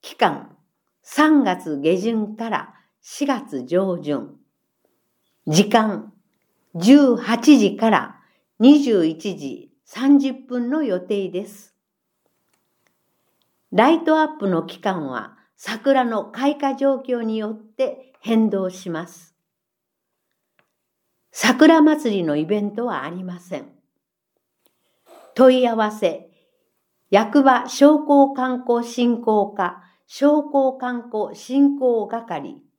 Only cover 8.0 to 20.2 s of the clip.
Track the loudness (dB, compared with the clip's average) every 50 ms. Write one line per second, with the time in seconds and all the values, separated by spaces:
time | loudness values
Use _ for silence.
8 | -2 -4 -16 _ _ _ _ _ _ _ _ _ 6 6 6 6 4 2 0 0
9 | 0 0 -4 -6 -8 -8 -8 -8 -12 -14 -14 -14 -18 _ _ _ _ _ -10 -4
10 | 2 4 4 4 4 0 -6 -8 -12 _ -8 -6 -4 -4 -4 -4 -2 -2 -4 -6
11 | -4 -6 -6 -4 -4 -6 -8 -8 -10 -10 -18 -20 -20 _ _ _ _ _ _ _
12 | _ _ _ _ _ _ _ _ _ _ _ _ _ _ _ _ _ _ _ _
13 | _ _ _ _ _ _ _ _ _ _ _ _ _ _ 2 2 4 4 2 2
14 | 2 0 0 0 0 -2 -4 -6 -4 -2 -2 -2 -4 -6 -16 -8 -8 -6 -6 -6
15 | -8 -8 -10 -10 -12 -14 _ _ _ _ _ _ -12 -12 -12 -6 -2 0 0 0
16 | 0 -2 -4 -6 -8 -8 -10 -4 -4 -4 -4 -2 -4 -6 -4 -2 -2 -2 -2 -2
17 | -4 -6 -6 -6 -6 -6 -6 -6 -8 -8 -10 -14 -18 _ _ -6 -6 -6 -6 -12
18 | -20 _ _ _ _ -2 0 2 2 0 0 -4 -4 -6 -8 -10 -12 -10 -10 -10
19 | -10 -14 -18 -20 _ _ _ _ _ _ _ _ _ _ _ _ _ _ _ _
20 | _ _ _ _